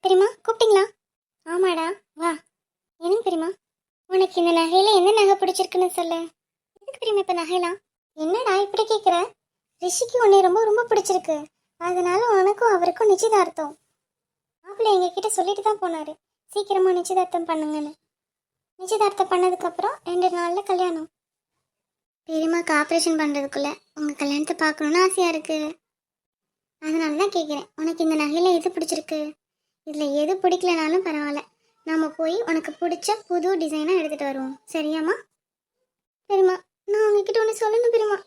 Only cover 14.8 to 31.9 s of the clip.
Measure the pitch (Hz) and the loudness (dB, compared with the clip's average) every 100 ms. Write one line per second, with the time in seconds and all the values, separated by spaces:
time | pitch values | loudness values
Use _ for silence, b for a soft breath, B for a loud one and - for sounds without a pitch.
14.8 | 440 381 359 359 427 403 359 403 403 415 | 2 4 2 -2 -4 -2 -2 0 -2 -2
15.8 | 370 320 302 311 _ _ _ 415 403 392 | -4 -6 -10 -14 _ _ _ -6 -2 2
16.8 | 370 359 349 381 370 359 339 320 302 302 | 2 2 0 0 0 -2 -2 -4 -2 -4
17.8 | 294 311 _ _ _ _ _ _ _ _ | -8 -12 _ _ _ _ _ _ _ _
18.8 | 370 440 415 392 381 370 359 359 359 330 | -4 0 0 0 -2 2 0 0 -6 -4
19.8 | 392 587 - 359 370 349 339 359 403 359 | -4 -4 -6 0 0 0 -2 -4 -2 -2
20.8 | 359 330 320 _ _ _ _ _ _ _ | 0 -4 -10 _ _ _ _ _ _ _
21.8 | _ _ _ _ - 320 320 339 339 302 | _ _ _ _ -6 -2 0 -2 0 0
22.8 | 302 330 339 320 302 285 277 - 285 - | 2 0 2 0 0 -2 -6 -4 -6 -6
23.8 | _ - 294 285 285 285 302 330 311 302 | _ -8 -8 -4 -4 -2 -4 -2 -2 -2
24.8 | 302 339 381 381 349 320 311 311 302 330 | -2 2 2 2 0 -2 -4 -6 -6 -10
25.8 | _ _ _ _ _ _ _ _ _ _ | _ _ _ _ _ _ _ _ _ _
26.8 | 311 320 320 302 403 359 302 285 - - | -4 -2 -2 0 0 -2 -4 -6 -8 -6
27.8 | 311 330 320 311 294 320 359 349 339 359 | -6 -2 0 0 0 0 2 2 0 -6
28.8 | 320 311 - 311 302 - _ _ _ _ | -6 -6 -6 -8 -8 -12 _ _ _ _
29.8 | - 294 294 285 302 381 370 359 359 339 | -12 -6 -2 0 0 0 0 0 0 0
30.8 | 311 359 381 302 294 285 - _ _ _ | 0 0 -2 -4 -4 -8 -10 _ _ _
31.8 | - | -4